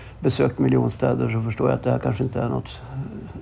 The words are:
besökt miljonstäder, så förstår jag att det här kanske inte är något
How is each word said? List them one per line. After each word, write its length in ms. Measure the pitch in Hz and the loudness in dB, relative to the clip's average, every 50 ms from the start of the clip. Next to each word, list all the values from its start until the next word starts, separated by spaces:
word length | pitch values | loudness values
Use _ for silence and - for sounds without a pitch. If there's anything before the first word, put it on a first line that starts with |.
| - - - - | -16 -16 -8 -2
besökt 400 | - 131 123 - 139 131 131 - | 0 2 4 4 4 2 2 2
miljonstäder, 680 | 135 131 131 127 120 117 - - 135 131 120 123 127 117 | 4 4 4 4 4 2 0 0 0 2 2 2 0 0
så 120 | 113 113 | 0 0
förstår 280 | 113 117 110 - 139 131 | -2 -2 0 0 2 2
jag 60 | 131 | 2
att 80 | 120 - | 2 2
det 80 | 123 | 0
här 80 | 127 131 | 0 2
kanske 240 | - 131 120 - 131 | 0 0 0 0 -2
inte 180 | 127 - 123 | -2 -2 -2
är 80 | 127 120 | -2 0
något 320 | - 123 - - - - - 120 135 131 - - - - - - - - | -2 -2 -4 -6 -10 -14 -12 -10 -8 -8 -8 -8 -8 -12 -12 -12 -12 -14